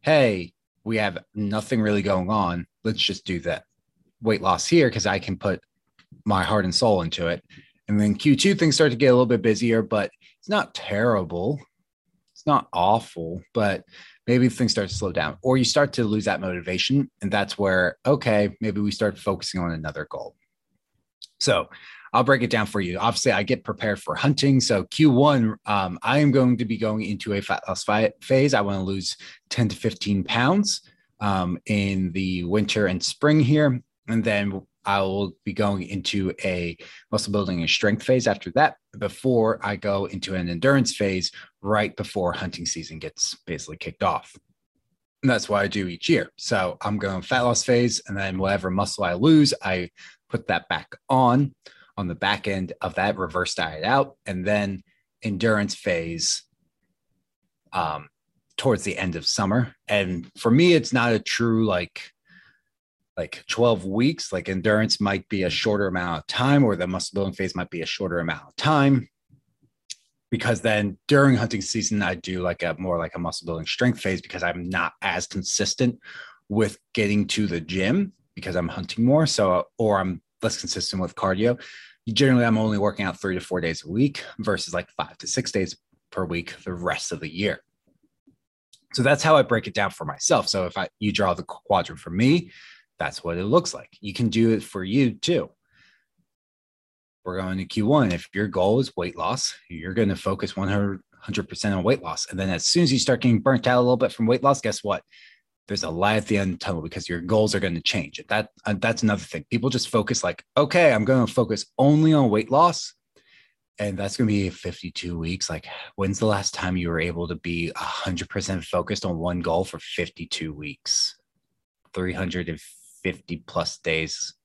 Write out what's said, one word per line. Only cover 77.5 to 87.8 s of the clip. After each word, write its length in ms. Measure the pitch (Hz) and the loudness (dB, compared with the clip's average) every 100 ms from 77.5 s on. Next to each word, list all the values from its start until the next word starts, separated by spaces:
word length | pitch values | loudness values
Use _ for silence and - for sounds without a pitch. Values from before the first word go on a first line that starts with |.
| 85 | -2
gym 520 | 78 92 95 175 196 _ _ | -4 -2 0 0 -2 _ _
because 200 | - 98 | -12 -4
I'm 140 | 90 87 | -2 -2
hunting 340 | - 85 - | -6 -8 0
more. 220 | 120 147 | 4 4
So, 440 | 156 - 98 90 - - | 4 2 2 2 -2 -2
or 200 | 110 98 | 2 2
I'm 220 | 92 85 _ _ | 0 -6 _ _
less 180 | 110 - | -4 -4
consistent 400 | - 98 - 95 | -6 -6 -4 -4
with 140 | 87 | -4
cardio. 440 | - 95 95 117 123 - - - _ - | -2 -2 2 2 0 -8 -20 -20 _ -4
Generally, 380 | 104 139 123 | 2 4 4
I'm 140 | 117 110 | 4 2
only 180 | 110 104 | 2 0
working 300 | 104 98 95 | 0 -2 -6
out 120 | 90 | -4
three 160 | 98 | -4
to 60 | 90 | -4
four 220 | - 90 | -4 -4
days 200 | 82 82 | -2 -4
a 60 | 73 | -6
week 340 | 101 143 139 - - | 0 0 -2 -14 -6
versus, 360 | 107 95 - | -2 -2 -4
like, 160 | 87 - | -6 -8
five 260 | - 80 - | -10 -10 -10
to 80 | - | -6
six 240 | - 123 | -4 -2
days 240 | 104 90 - _ _ _ | -2 -4 -6 _ _ _
per 160 | - 90 | -8 -4
week 280 | 85 85 - | -6 -8 -14
the 100 | - | -12
rest 380 | 87 87 69 - | -6 -4 -4 -6
of 80 | 80 | -8
the 140 | 80 | -8
year. 280 | 82 98 - _ _ | -4 -4 -4 _ _